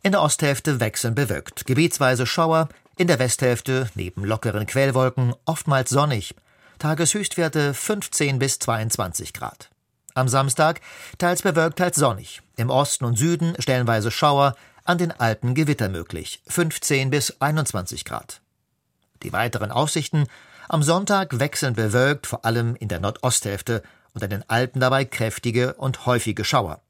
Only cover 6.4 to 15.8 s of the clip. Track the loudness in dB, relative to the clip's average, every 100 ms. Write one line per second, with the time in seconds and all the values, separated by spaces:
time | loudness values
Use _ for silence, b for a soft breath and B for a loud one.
6.4 | b b b b -4 0 0 0 -2 -2
7.4 | 0 2 0 -2 -4 -4 -2 0 0 2
8.4 | 0 -2 -2 -2 -2 -2 -4 -6 -10 -10
9.4 | -10 -12 -20 _ _ _ -8 -2 2 2
10.4 | 2 2 2 2 B B B B 0 2
11.4 | 2 2 0 2 0 2 2 0 -10 -20
12.4 | _ -4 0 2 2 0 0 2 2 2
13.4 | 0 -2 0 2 2 2 0 2 2 4
14.4 | 4 0 B B -2 0 0 0 0 2
15.4 | 0 2 2 0